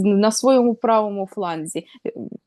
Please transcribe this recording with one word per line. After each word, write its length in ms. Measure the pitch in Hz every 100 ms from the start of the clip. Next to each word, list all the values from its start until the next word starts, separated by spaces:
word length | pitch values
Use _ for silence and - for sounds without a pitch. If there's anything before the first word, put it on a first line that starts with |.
на 280 | 196 196 220
своєму 420 | 220 254 262 240
правому 520 | 226 240 220 214 202 190
фланзі. 600 | - 180 160 156 - - - - - - -